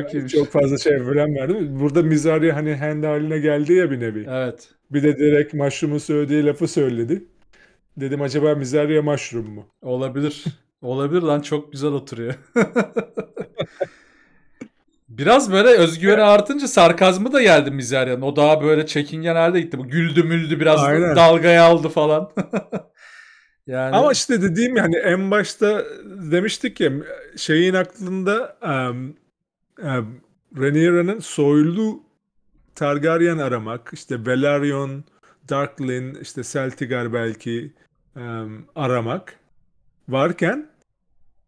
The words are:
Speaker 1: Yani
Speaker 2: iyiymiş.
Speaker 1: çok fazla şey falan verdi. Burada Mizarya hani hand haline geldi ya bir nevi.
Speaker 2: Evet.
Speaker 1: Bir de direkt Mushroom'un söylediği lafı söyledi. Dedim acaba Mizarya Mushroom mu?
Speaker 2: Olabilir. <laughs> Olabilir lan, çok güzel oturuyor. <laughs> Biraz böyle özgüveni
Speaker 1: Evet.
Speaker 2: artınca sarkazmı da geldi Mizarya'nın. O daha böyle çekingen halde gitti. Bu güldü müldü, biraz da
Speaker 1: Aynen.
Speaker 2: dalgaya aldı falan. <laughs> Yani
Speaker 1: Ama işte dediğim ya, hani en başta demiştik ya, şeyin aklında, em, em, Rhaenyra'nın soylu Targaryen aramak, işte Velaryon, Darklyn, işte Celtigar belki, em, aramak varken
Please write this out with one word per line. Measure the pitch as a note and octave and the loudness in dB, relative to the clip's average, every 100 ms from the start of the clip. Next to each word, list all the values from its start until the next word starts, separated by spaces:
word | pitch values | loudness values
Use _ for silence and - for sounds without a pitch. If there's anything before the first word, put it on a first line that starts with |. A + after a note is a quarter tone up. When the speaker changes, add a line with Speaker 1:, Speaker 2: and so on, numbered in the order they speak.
Speaker 1:
Yani | C#3+ | -4
Speaker 2:
iyiymiş. | D3 C3 | -6 -2
Speaker 1:
çok | D3+ C#3+ | 0 2
fazla | D3+ C#3 C#3 | 2 2 0
şey | D#3 C#3+ | 2 0
falan | B2 C#3+ D3+ | 0 0 0
verdi. | C#3+ C3+ G#3+ D#3 C3+ | -2 -2 -2 -4 -2
Burada | C#3+ D3 | 0 2
Mizarya | D#3+ D#3 D3+ D#3 D#3+ D3 | 2 2 2 2 2 0
hani | D3+ D3 | -2 -4
hand | D3+ D3+ | -4 -4
haline | D3+ D3+ D#3 D#3 | -4 -2 -2 -2
geldi | D3+ D3 D3+ | 0 0 2
ya | F3+ E3+ | 2 2
bir | C3+ | -2
nevi. | A#2 G#2+ G#2+ | -6 -6 -6
Speaker 2:
Evet. | B2+ B2+ A#2 - _ - | -6 -6 -8 -16 _ -6
Speaker 1:
Bir | C#3+ | 0
de | D3 C3+ | 0 2
direkt | D3+ D3 D3 | 2 2 0
Mushroom'un | D3 C#3 - D3+ D3 | -2 -4 -2 -4 -4
söylediği | - D3 D3 D3 D3 | -2 -2 0 0 0
lafı | C#3+ D#3+ | 0 -2
söyledi. | - C3+ A#2+ A#2 F3+ - _ _ _ _ _ _ - | -2 -2 -2 -4 -6 -8 _ _ _ _ _ _ -10
Dedim | C3+ C#3 | -6 -4
acaba | C#3+ C#3+ D3+ | -4 0 0
Mizarya | D3+ C3 D3 D3 D#3 | 0 0 0 2 0
Mushroom | D3 C#3+ - A#2 G#2+ | 0 -2 -4 -10 -10
mu? | G#2 - _ | -14 -20 _
Speaker 2:
Olabilir. | B2+ B2+ C3+ C3 D3 D3 - - | -8 -6 -4 -4 -6 -6 -10 -12
<laughs> | _ _ | _ _
Olabilir | B2+ C3 C#3+ F3 | -8 -4 -2 -2
lan, | E3 D3 | 0 -2
çok | C#3+ D3+ D3 | -2 -6 -6
güzel | C#3+ D3 | -6 -4
oturuyor. | C#3+ C#3 A2+ A#2 B2+ _ | -4 -8 -10 -10 -10 _
<laughs> | A#3+ G#3+ B3 - - - - - - - - - - F#3 _ _ _ _ _ _ - - _ _ _ _ | -2 -2 -2 -4 -4 -8 -8 -12 -12 -14 -10 -10 -10 -12 _ _ _ _ _ _ -20 -20 _ _ _ _
Biraz | A2+ C#3+ B3+ A#3+ | -2 4 4 4
böyle | F#3+ A3+ | 4 6
özgüveni | A#3 E3+ D#3+ F#3+ | 6 6 2 2
Speaker 1:
Evet. | G#3+ | 4
Speaker 2:
artınca | G#3+ G#3 G#3 C#4+ C4+ | 6 6 4 -4 -2
sarkazmı | - E3+ E3+ F#3 F#3 A3+ | 4 4 6 2 2 0
da | C#4 | 2
geldi | A3 D#3+ C3+ | 6 6 4
Mizarya'nın. | C#3 A#2+ C3+ B2+ B2 | -4 -4 -2 0 -2
O | C3+ D3 | -2 2
daha | D3 D#3 | 4 4
böyle | C#3+ D3+ D3+ | 4 2 0
çekingen | D3 C#3+ D#3+ E3 E3 | -4 -6 -6 -2 2
halde | E3 F3+ | 2 2
gitti. | E3 D3 | -2 -6
Bu | C3 | -6
güldü | D3+ E3 D3 | -2 0 2
müldü, | D#3+ E3 E3 D3+ | 2 2 0 0
biraz | D#3 D#3 | 4 4
da | C#3+ | 4
Speaker 1:
Aynen. | D3+ F3 D#3 | 2 2 6
Speaker 2:
dalgaya | E3 E3 E3 E3+ | 6 6 6 8
aldı | E3+ E3+ D3+ | 8 6 2
falan. | E3 D3+ D3+ F#3+ - | 0 2 2 -2 -8
<laughs> | F3+ G#3 - G3 - _ - - - _ _ _ - | -6 -6 -8 -12 -12 _ -20 -20 -20 _ _ _ -10
Yani | B2+ C3 F#3+ | -6 -2 2
Speaker 1:
Ama | C#4+ | 2
işte | C4 - A#3 | 2 0 0
dediğim | F#3+ E3+ B3 B3 | 0 0 0 0
ya, | |
hani | F3 E3 | 0 0
en | G3 F#3 G3 | 0 0 0
başta | G#3 G3 - G#3 G#3 - - - G3 D#3+ | -2 -2 -2 0 0 -4 -12 -18 -14 -2
demiştik | E3+ G#3 - B3+ - | -2 -2 -4 -8 -2
ya, | E3 C3+ - - - - | -2 -2 -8 -16 -18 -10
şeyin | - D#3+ F3+ | -2 2 2
aklında, | F#3 F#3 - F#3 F#3+ F#3 G#3+ B3+ - | 2 -2 -6 -8 -6 -2 -2 -4 -10
em, | - C3+ B2+ B2 C3 D3+ _ _ _ _ _ - | -6 -4 -4 -6 -12 -16 _ _ _ _ _ -12
em, | E3+ B2+ A2 B2 _ _ _ D3 | -6 -6 -6 -12 _ _ _ -4
Rhaenyra'nın | C3+ D3+ E3 F3 F3 A3 | 0 2 2 2 0 -4
soylu | - - C#3+ D3 D3+ F3+ A3 G#3 _ _ _ _ _ _ _ | -8 -2 2 4 2 0 -4 -4 _ _ _ _ _ _ _
Targaryen | - D3 C#3+ D#3 E3 E3+ E3 | -6 -2 0 0 2 2 0
aramak, | C3+ A#2+ A2 A#2+ - | -2 -4 -6 -10 -14
işte | - - B2 A2+ | -18 -10 -8 -2
Velaryon, | B2+ C#3+ C#3+ C#3+ C#3 C#3 C#3 D3 _ _ _ C#3 | 0 2 0 0 -4 -6 -10 -16 _ _ _ -6
Darklyn, | C#3 C#3 - C3 B2+ B2+ C3+ | -4 -4 -6 -6 -6 -8 -14
işte | - - | -16 -14
Celtigar | A#2+ C#3+ C3 B2+ C3 B2+ A#2+ | -10 -6 -6 -6 -6 -6 -4
belki, | A#2 A2+ A2 - A#2 D3 - _ _ _ B2+ | -4 -6 -8 -8 -8 -10 -18 _ _ _ -18
em, | A#2+ A2+ A2 A2 - | -14 -12 -12 -16 -16
aramak | - C3+ B2+ A2+ D#3+ - - _ _ _ _ _ _ - | -6 -2 -2 -2 -6 -10 -20 _ _ _ _ _ _ -6
varken | B2+ D3+ F3+ E3+ C4 D4+ _ _ _ _ _ _ _ | -2 -2 0 -4 -4 -8 _ _ _ _ _ _ _